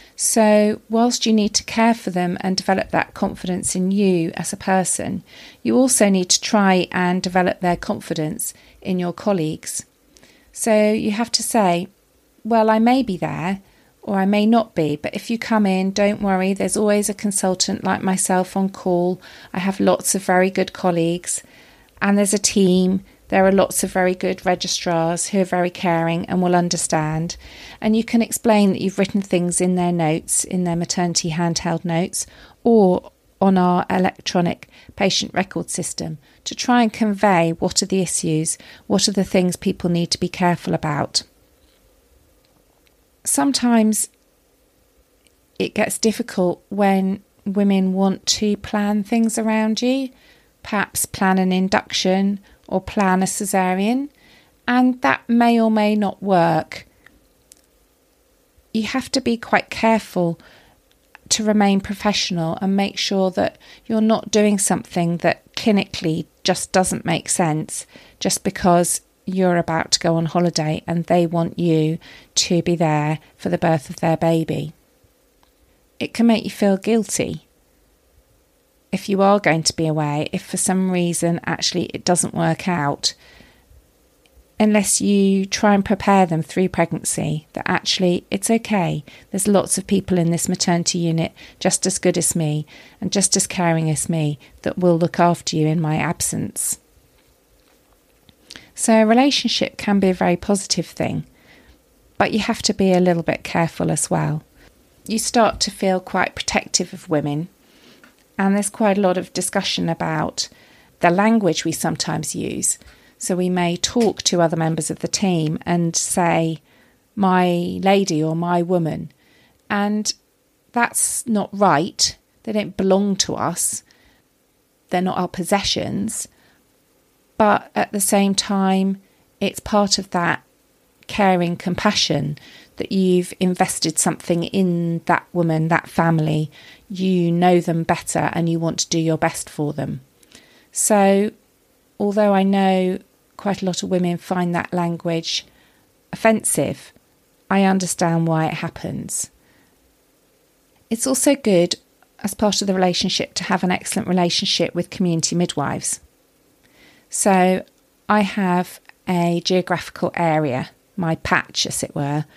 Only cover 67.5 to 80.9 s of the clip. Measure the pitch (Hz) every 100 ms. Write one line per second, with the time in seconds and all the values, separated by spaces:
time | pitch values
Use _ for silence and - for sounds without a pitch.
67.5 | 151 - - - - - - 190 - 196
68.5 | - 190 175 175 - _ _ - 185 185
69.5 | 170 165 160 - - 165 165 165 175 175
70.5 | 165 151 156 - 170 165 175 170 170 165
71.5 | - 175 160 156 160 - - - - -
72.5 | 170 170 170 165 151 151 156 - _ 185
73.5 | 175 170 160 - 175 165 160 165 165 160
74.5 | 156 147 - _ _ _ _ _ _ _
75.5 | _ _ _ _ - - - 233 220 -
76.5 | - 202 190 208 226 202 - - 151 _
77.5 | _ _ _ _ _ _ _ _ _ _
78.5 | _ _ _ _ 190 - 196 196 202 160
79.5 | 160 156 - 160 156 147 147 - 180 -
80.5 | 185 - 185 185